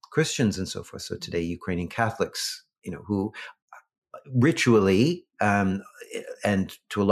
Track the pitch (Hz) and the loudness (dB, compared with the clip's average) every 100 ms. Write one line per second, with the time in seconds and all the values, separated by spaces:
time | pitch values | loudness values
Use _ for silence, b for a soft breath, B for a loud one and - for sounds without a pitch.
0 | - - 156 - 113 95 92 - - - | -6 -2 0 2 0 0 -6 -8 -12 -12
1 | - - - 87 85 85 - 87 85 - | -10 -10 -6 -4 -4 -6 -6 -4 -4 -2
2 | 110 - - - - - _ _ - 80 | -2 0 -4 -4 -8 -10 _ _ -12 -10
3 | 87 101 101 B B B _ - _ _ | -2 -2 -2 B B B _ -20 _ _
4 | _ - - 127 139 - - 110 98 95 | _ -20 -4 2 4 4 6 6 6 6
5 | 143 180 _ - 104 101 95 98 - - | 4 0 _ -2 2 2 2 -2 -6 -20
6 | - - - - 104 98 87 - - - | -14 -12 -12 -4 0 0 -2 -8 -8 0
7 | 101 | 4